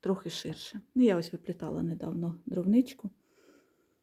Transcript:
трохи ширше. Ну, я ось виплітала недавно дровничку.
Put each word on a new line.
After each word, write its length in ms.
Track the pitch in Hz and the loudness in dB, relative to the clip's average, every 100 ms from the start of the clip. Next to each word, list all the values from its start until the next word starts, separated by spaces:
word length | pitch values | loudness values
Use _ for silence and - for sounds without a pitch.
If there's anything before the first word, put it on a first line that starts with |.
трохи 300 | 180 190 175 | 0 -2 -4
ширше. 500 | - - 156 - 208 - | -8 -8 -10 -12 -16 -6
Ну, 80 | 254 | 4
я 140 | 247 180 | 6 4
ось 160 | 170 | 0
виплітала 500 | 170 - 170 156 156 | -8 -10 -8 -6 -4
недавно 520 | 170 165 170 175 170 170 - | -4 -4 -6 -4 -4 -6 -6
дровничку. 640 | 180 180 226 254 - 202 _ _ _ _ _ _ _ _ _ | -2 4 4 4 -2 -12 _ _ _ _ _ _ _ _ _